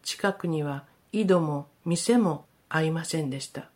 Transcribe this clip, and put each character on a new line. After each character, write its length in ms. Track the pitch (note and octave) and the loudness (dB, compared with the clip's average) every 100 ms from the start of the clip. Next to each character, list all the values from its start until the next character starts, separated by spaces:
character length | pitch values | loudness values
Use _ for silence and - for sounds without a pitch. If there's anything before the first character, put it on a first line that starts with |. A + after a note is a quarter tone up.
近 300 | - - G3+ | -10 -2 -2
く 140 | F#3+ F3 | -2 -4
に 160 | D#3+ | -2
は 220 | D3 C#3 - _ _ | -4 -6 -12 _ _
井 160 | G#3+ F#3+ | -2 4
戸 120 | F3+ | 4
も 280 | D#3 C#3+ C#3+ _ E3+ | 4 -2 -6 _ -2
店 320 | E3+ - A#3+ | 0 4 4
も 280 | G3 D3+ - _ _ | 4 0 -8 _ _
あ 120 | D#3+ | 0
り 100 | D#3+ | 0
ま 120 | E3 | -2
せ 180 | D#3+ E3 | -2 -2
ん 80 | C#3+ | -2
で 100 | C3+ | -6
し 80 | - | -10
た。 220 | - - | -12 -16